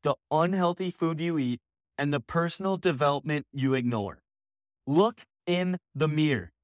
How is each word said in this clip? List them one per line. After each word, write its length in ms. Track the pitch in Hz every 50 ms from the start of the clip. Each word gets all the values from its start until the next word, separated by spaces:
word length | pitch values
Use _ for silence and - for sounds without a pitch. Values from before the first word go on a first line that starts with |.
the 140 | _ 147 135 _ _ _
unhealthy 580 | 147 156 165 175 190 190 180 175 175 _ 190 180
food 320 | 175 - 170 165 160 151
you 160 | 165 170 165
eat, 240 | 156 131 123 123 120 _ _ _ _ _ _ _
and 160 | - 143 143
the 80 | 143 139
personal 560 | - - - 165 170 170 - - 190 190 190
development 680 | 180 - 180 151 127 147 143 143 143 - 151 151 147 139 _ -
you 220 | 139 131 135 131
ignore. 480 | 131 120 120 120 110 101 95 - _ _ _ _ _ _ _ _ _ _ _ _ _ _
Look 340 | - 143 165 202 226 220 - - _ _ _ _
in 320 | - 175 175 180 180 185 175 _ _ _
the 140 | 139 156
mirror. 460 | 156 151 151 151 151 139 107 87 - _ _